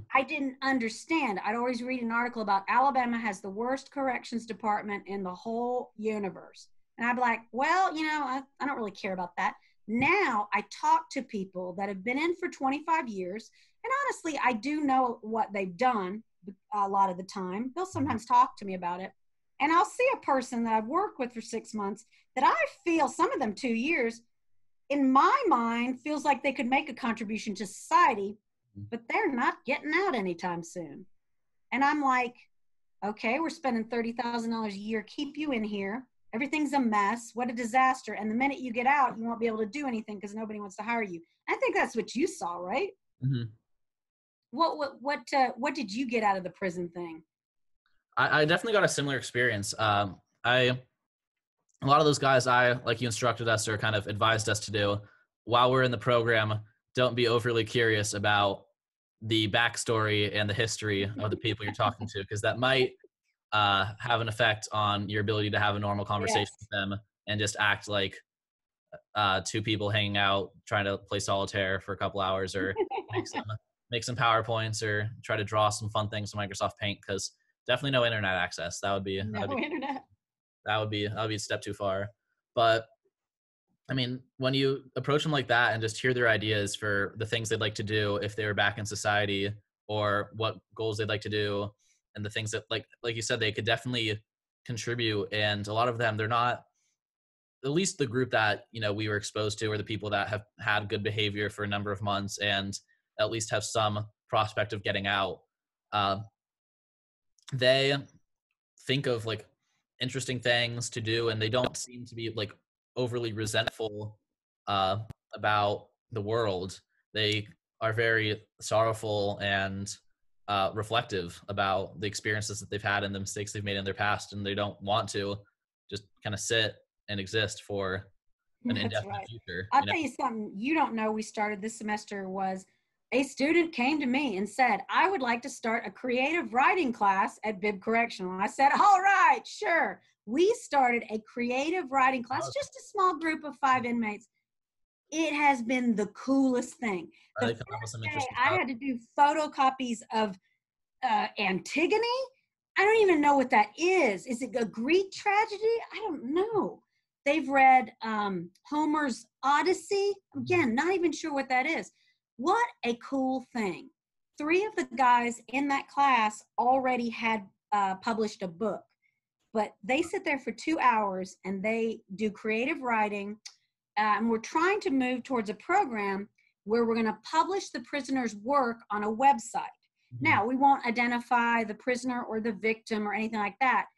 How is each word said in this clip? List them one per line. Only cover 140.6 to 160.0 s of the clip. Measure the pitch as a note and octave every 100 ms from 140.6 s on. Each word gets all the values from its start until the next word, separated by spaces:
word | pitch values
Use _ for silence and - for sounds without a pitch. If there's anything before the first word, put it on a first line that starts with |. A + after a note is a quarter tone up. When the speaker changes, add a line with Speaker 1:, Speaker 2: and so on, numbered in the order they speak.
| - C#4+ B3 A#3+ -
Speaker 1:
a | G#3+
creative | - - A#3+ B3+ D4 F#4 C4+
writing | C4+ C4 C4
class, | A#3+ C4+
Speaker 2:
Awesome. | E5 C#5
Speaker 1:
just | C#5 -
a |
small | - G4+ F#4+ D#4
group | D#4+ D#4+
of | D4 -
five | C#4 B3+
inmates. | A#3+ A#3+ A3 G#3 - _ _ _ _ _ _ _ _
It | D#4 D#4+
has | D4 D4 C4+
been | A3+ B3+ B3 G#3
the | G3+
coolest | - - C4+ C4+ B3 B3
thing. | - A3+ F#3 - - _ -
Speaker 2:
I |
Speaker 1:
The | A#3+
Speaker 2:
like | A#2
to |
come | -
up | -
with |
Speaker 1:
first | -
Speaker 2:
some | -
Speaker 1:
day, | D#4
Speaker 2:
interesting | D4 C4 B3+
Speaker 1:
I | C4
Speaker 2:
stuff. | F#4
Speaker 1:
had | C4+
to |
do | A#3 C4+ A#3+ - -
photocopies | D4 D#4+ D4+ - C4 C4 B3 A3+ -
of, | A3+ G#3+ F#3 _ _ _ _ _ _
uh, | B3+ G#3+ - -
Antigone. | G3 F#3 - - E4+ G#4+ A#4 B4+ B4+ - _ _ _ -
I |
don't | G4 A4+
even | G4+ D#4+
know | D4 C#4+
what | B3+
that | A#3 G#3 -
is. | E4+ F#4 C4+ F#3 B3+
Is | B3
it | B3 A#3+
a |
Greek | A3 A3 A#3+ F4+ G4
tragedy? | - G#4 G4+ A4 G4+ A4 A#4 -
I | F4+
don't | G#4+ C#4+ A#3
know. | D#4+ G#4+ A4 G3 - _ _ _ _ C#4+
They've | D#4 C4
read, | C#4 C4 B3+ A3+ -
um, | A3+ G#3+ G3+ F#3 F3 -
Homer's | - D4+ D4+ D4+ C#4+ - - _
Odyssey. | C4 C#4+ D#4+ F#4 - G4